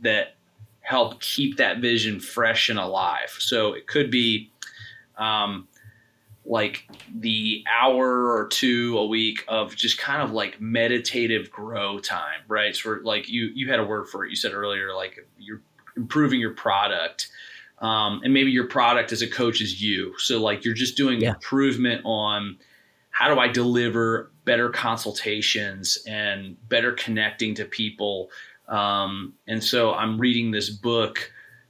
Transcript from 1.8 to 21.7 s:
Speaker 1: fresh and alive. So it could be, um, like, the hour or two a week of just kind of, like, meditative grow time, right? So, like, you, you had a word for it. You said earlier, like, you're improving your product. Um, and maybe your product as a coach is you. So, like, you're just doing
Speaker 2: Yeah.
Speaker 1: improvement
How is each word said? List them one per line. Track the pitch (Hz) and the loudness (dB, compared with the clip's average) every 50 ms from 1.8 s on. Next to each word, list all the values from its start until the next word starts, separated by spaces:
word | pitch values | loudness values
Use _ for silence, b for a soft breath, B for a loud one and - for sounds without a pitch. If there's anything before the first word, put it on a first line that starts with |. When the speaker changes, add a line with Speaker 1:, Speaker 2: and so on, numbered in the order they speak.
| 120 120 120 113 110 110 107 92 | 2 2 2 2 2 0 -2 -4
Speaker 1:
fresh | - - - - 117 113 117 - - - | -6 -6 -2 0 2 2 4 4 2 2
and | 117 101 | 2 0
alive. | 95 92 95 95 92 87 76 64 60 - - - | -2 -2 0 0 0 0 0 -2 -4 -8 -8 -6
So | - - 127 117 107 104 - | -2 0 2 2 2 0 0
it | - - | -4 -6
could | - - 151 143 127 | -2 0 0 2 2
be, | 117 127 120 113 110 110 110 - _ B B B B B B B B B B B _ | 2 2 2 2 0 0 -2 -8 _ B B B B B B B B B B B _
um, | 107 110 110 110 107 104 101 101 95 92 - b b b 107 b b b b b b b b 107 - - | -4 -2 0 0 0 0 -2 -4 -6 -10 -14 b b b -20 b b b b b b b b -20 -18 -6
like, | - 117 113 107 104 - - - - - - - - - | -2 0 0 0 0 -2 -6 -12 -16 -20 -20 -18 -14 -10
the | 113 110 117 110 107 107 110 110 - 107 | -6 -2 -2 0 0 0 -2 -2 -2 -2
hour | - 113 117 123 131 131 127 131 127 127 123 123 120 | 0 2 4 6 6 4 4 4 2 2 2 2 2
or | 120 110 107 - | 2 2 0 -2
two | - - - 127 123 120 120 120 117 110 | -2 0 2 2 2 2 2 0 0 0
a | 107 | 2
week | 104 110 113 113 110 107 - - - | 2 2 2 0 0 -2 -4 -6 -4
of | 113 110 107 107 - | -2 -2 -2 -2 -2
just | - - 117 - | -2 0 0 0
kind | - - - 139 151 | 0 -2 -2 -2 -2
of, | 143 120 110 | -2 -2 -2
like, | 110 104 101 - - | -2 -2 -4 -4 -8
meditative | 107 110 113 117 113 117 123 120 117 - - 123 120 113 113 107 90 - | -6 -2 0 2 2 2 2 0 0 -2 -2 0 0 2 0 0 -2 -6
grow | - - 104 110 117 98 101 101 101 101 | -10 -14 -12 -8 -6 -4 -4 -4 -4 -6
time, | 101 - 101 87 80 73 78 80 - - | -6 -6 -4 -4 -4 -6 -8 -10 -6 -2
right? | 107 107 107 104 98 | 0 0 2 0 0
So, | - - 110 110 98 110 | -2 -4 -4 -4 -4 -2
like, | 113 107 104 104 - | -2 -2 -2 -2 -4
you, | 117 120 113 110 113 | -4 -2 -2 -4 -4
you | 131 135 127 | -6 -2 0
had | 135 117 | 0 0
a | 110 | 0
word | 101 107 104 98 - | 0 -2 -4 -6 -8
for | - 101 98 | -8 -8 -8
it. | - | -6
You | - | -4
said | - - 113 98 | -4 -4 -4 -4
earlier, | 101 101 101 101 98 95 95 95 | -4 -4 -2 -2 -2 -4 -4 -4
like, | 95 95 95 - - - - _ - | -6 -6 -6 -8 -14 -20 -20 _ -20
you're | 104 101 107 110 - _ _ _ _ - - | -16 -16 -16 -16 -16 _ _ _ _ -12 -10
improving | - 120 117 - 151 151 139 123 127 | -8 -8 -2 2 2 4 4 4 2
your | 117 110 107 | 2 0 -2
product. | - - 113 98 98 104 104 98 87 80 82 - - - B B B B B B B B B B - | -2 0 2 2 4 2 2 0 0 -2 -4 -4 -8 -10 B B B B B B B B B B -6
Um, | - 113 110 110 107 104 101 95 95 | -2 0 0 2 0 0 -2 0 2
and | 127 135 | 4 4
maybe | 135 135 135 | 6 6 4
your | 131 127 123 123 | 4 2 0 2
product | - 135 123 120 120 123 117 - | 2 4 4 6 6 4 2 0
as | 117 113 117 | -2 -4 -4
a | |
coach | 107 - - 127 117 110 - 113 | -2 -2 0 0 2 2 2 0
is | 101 92 92 104 | -2 -2 -2 -2
you. | 107 101 95 95 92 92 - | 0 0 0 -2 -4 -6 -4
So, | - - 127 113 | -2 0 0 2
like, | 110 107 104 104 - | 2 2 0 0 -2
you're | 117 113 | -2 -2
just | 110 127 123 - - | -2 -2 -2 0 2
doing | 143 135 127 117 113 | 2 2 4 2 2
Speaker 2:
Yeah. | 117 | 2
Speaker 1:
improvement | 107 - - - - 135 139 139 | 0 -2 -4 -2 2 2 4 4